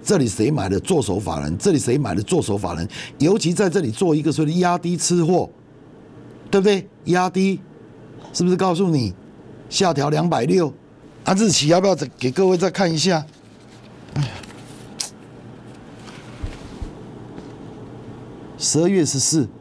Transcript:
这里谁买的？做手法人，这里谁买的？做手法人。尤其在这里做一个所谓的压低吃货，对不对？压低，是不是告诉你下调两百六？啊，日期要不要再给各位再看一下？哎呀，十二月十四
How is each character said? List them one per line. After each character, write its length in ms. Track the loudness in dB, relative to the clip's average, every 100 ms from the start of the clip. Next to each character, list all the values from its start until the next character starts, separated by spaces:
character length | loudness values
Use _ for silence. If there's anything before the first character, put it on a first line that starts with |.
这 140 | 2 2
里 100 | 2
谁 220 | 2 0
买 200 | 2 0
的？ 100 | -2
做 220 | 2 0
手 180 | 2 -2
法 220 | -2 -4
人， 160 | -4 -2
这 140 | 2
里 80 | 2
谁 180 | 2 0
买 180 | 0 -2
的？ 60 |
做 200 | 0 0
手 160 | 0 -2
法 160 | -2 -6
人。 120 | -8 -8 -16 0
尤 180 | 2 4
其 160 | 2
在 160 | 2 2
这 120 | 2
里 100 | -2
做 240 | 0 2 2
一 60 |
个 100 | 2
所 140 | 0 0
谓 60 |
的 80 | 2
压 180 | 2 0
低 180 | -2 -2
吃 280 | 0 2
货， 260 | 4 2 0 -10 -20 -20 -20 -20 -20 -20 -20 -20 0
对 120 | 2
不 40 | 4
对？ 220 | 2 -2 -14 0
压 240 | 2 2
低， 300 | 2 0 0 -6 -20 -20 -20 -20 -20 -12
是 120 | -2
不 60 | 2
是 60 | 2
告 180 | 2
诉 160 | 2 2
你 240 | 2 0 -6 -16 -20 -20 -20 -8
下 240 | 0 2
调 160 | 2 0
两 200 | 2 2
百 160 | 0 2
六？ 280 | 2 2 -4 -20 -20 -20 -10 0
啊， 80 |
日 160 | 2 4
期 180 | 4 4
要 140 | 4
不 60 | 4
要 80 | 2
再 140 | -2 -4
给 140 | -4
各 160 | 2 4
位 100 | 4
再 120 | 2
看 220 | 0 0
一 60 | 2
下？ 280 | 2 0 -2 -16 -20 -20 -20 -20 -20 -20 -10
哎 80 | -4
呀， 60 | -4 -6 -16 -18 -20 -20 -20 -12 -12 -12 -20 -20 -20 -20 -20 -20 -20 -20 -20 -18 -18 -12 -12 -12 -16 -14 -14 -14 -18 -18 -18 -16 -16 -18 -18 -18 -18 -18 -18 -18 -18 -20 -20 -8
十 220 | -2 0
二 80 | 2
月 180 | 2 2
十 140 | 0
四 280 | 0 0 0 -4